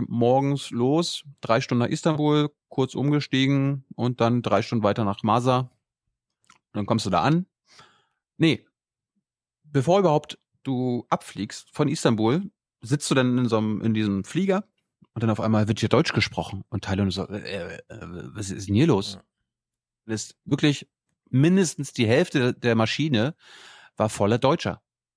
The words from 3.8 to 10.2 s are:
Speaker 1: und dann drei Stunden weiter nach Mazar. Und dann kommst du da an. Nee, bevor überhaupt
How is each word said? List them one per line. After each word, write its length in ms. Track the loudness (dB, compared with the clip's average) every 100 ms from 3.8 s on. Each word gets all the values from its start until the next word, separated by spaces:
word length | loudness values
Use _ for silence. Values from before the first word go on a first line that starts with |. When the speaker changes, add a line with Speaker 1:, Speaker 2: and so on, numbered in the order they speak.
| -8 -6
Speaker 1:
und 260 | -4 0
dann 200 | 2 2
drei 200 | 2 0
Stunden 240 | 2 0 2
weiter 180 | 2
nach 200 | -2 -2
Mazar. 480 | 0 2 2 0 -2 _ _ _ _ _ _ _ _
Und 280 | _ _ -8
dann 80 | -2
kommst 200 | -2 0
du 40 |
da 120 | 0
an. 240 | 2 0 -2 _ _ -20 -20 _ _ _ _ -2
Nee, 280 | 0 0 -6 _ _ _ _ _ _ _ _ _
bevor 360 | _ -2 2 4
überhaupt 400 | 4 2